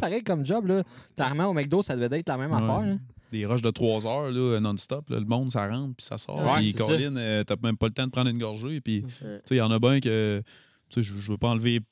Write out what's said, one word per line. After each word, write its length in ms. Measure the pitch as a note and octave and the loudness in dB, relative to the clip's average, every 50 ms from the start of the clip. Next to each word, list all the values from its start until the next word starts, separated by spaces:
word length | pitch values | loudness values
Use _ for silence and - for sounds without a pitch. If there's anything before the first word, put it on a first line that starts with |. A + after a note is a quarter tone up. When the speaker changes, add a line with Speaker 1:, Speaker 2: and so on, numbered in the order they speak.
Speaker 1:
pareil, 220 | - E3 G3 B3 G#3+ | -4 -2 -2 -2 -2
comme 220 | G3+ F3 D3+ C#3 | -2 -2 0 0
job, 200 | C3+ G3+ A#3 G3+ | 0 0 0 2
là. 160 | F3+ F#3+ G3 F3 - - - - _ - | 2 2 0 0 -4 -8 -20 -20 _ -4
Clairement, 320 | - C#3 C3 C#3 D#3 F#3 G3+ | -2 -2 0 0 0 0 0
au 40 | |
McDo, 300 | F3+ D3 C#3 C#3 E3 G3 | 0 0 0 2 2 0
ça 120 | G3 - C3+ | 0 0 -2
devait 260 | A#2+ A#2+ A#2+ C#3 E3 | -2 0 0 0 -2
être 80 | E3+ D#3+ | -2 -2
la 80 | C3+ B2+ | -4 -2
même 140 | C3+ G#2 | -2 0
Speaker 2:
Ouais. 40 | A2 | 0
Speaker 1:
affaire, 240 | A2 A2 A2 G#2+ G#2+ - | 0 2 2 0 0 0
là. 80 | G3+ G3 G3 B2+ A#2+ - - _ - | 0 -2 -4 -6 -10 -20 -20 _ -8
Speaker 2:
Des 140 | A#2 G#2+ G#2 | -6 -4 -2
rushs 160 | G2+ A#2+ A#2+ | 0 0 0
de 100 | A#2 A2+ | 2 0
trois 360 | - - B2 A2+ A2 G#2+ G#2+ | 0 2 2 2 2 0 0
heures, 240 | A2+ B2 C#3+ D3 C3 | -2 -2 -2 -2 -2
là, 280 | B2 B2+ B2+ B2 A#2 G#2+ | -2 0 2 2 2 2
non-stop, 500 | G#2+ G#2 G2+ F#2 - - C3 D3 D3+ - | 2 0 -2 -2 -4 -6 -8 -8 -6 -4
là, 80 | A#2 A2+ | -4 -2
le 80 | G#2 | 0
monde, 240 | A2 A#2 B2+ C3+ B2+ | 0 0 0 0 0
ça 180 | A#2+ G#2 G2+ G2+ | -2 -2 -2 -2
rentre 260 | A#2 C3 C#3 C3+ B2 | -2 -4 -6 -6 -8
puis 100 | - - | -10 -12
ça 100 | - - | -10 -10
sort. 220 | A2 - - - D3+ | -10 -8 -8 -4 0
Speaker 1:
Ouais, 220 | D3+ B2 C#3 D#3 | 2 4 4 4
Speaker 2:
Puis 120 | G#2+ G#2 | 4 2
Speaker 1:
c'est 60 | G2 - | 2 2
ça. 80 | A2 | 2
Speaker 2:
Colin, 300 | C#3+ D#3+ D#3 C#3 C#3+ C3+ | 2 2 2 0 -2 -2
euh, 280 | B2 A2+ A2 G#2+ G#2+ G#2 | -2 -2 0 0 0 0
t'as 120 | - G2+ A2+ | 0 -2 0
même 140 | A#2+ A2+ A2+ | 0 0 2
pas 120 | - A2+ A2 | 2 0 0
le 40 | |
temps 140 | A2 - C3 | 0 -2 -4
de 40 | B2+ | -2
prendre 200 | - B2+ B2+ B2 | 0 0 0 2
une 80 | A#2 A#2+ | 0 -2
gorgée. 420 | A#2 G#2+ G#2+ G#2+ A#2 C#3 D#3+ C#3+ | -4 -6 -6 -8 -8 -6 -6 -6
Puis, 240 | - A2+ A2 G2+ G#2+ B2+ | -2 -2 -2 -2 -2 -6
Speaker 3:
C'est 160 | A#2+ - - | -12 -14 -14
ça. 60 | G#2+ G#2 G2+ | -12 -14 -10
Speaker 2:
tu 80 | - - | -2 2
sais, 60 | C3 | 2
il 20 | B2 | 4
y 20 | |
en 100 | A2 A2 | 4 4
a 80 | A2+ A2 | 4 6
bien 220 | A#2+ B2+ C#3 C#3 | 6 6 6 6
que, 420 | C3 A#2 A2 A2 A2 G#2+ G#2 G2+ G#2+ - - - _ _ _ _ _ - | 4 2 2 2 2 0 0 -2 -4 -8 -16 -20 _ _ _ _ _ -6
tu 140 | - B2 | -2 -2
sais, 0 | |
je, 140 | A2 G2 G2+ G2+ | -2 -2 -4 -8
je 140 | G2+ A2 | -6 -6
veux 60 | G#2 F#2+ | -2 0
pas 100 | A#2+ A#2+ | 0 2
enlever 320 | A#2 A2+ A2+ A#2+ A#2 A#2 G#2+ _ | 2 2 2 2 2 2 -2 _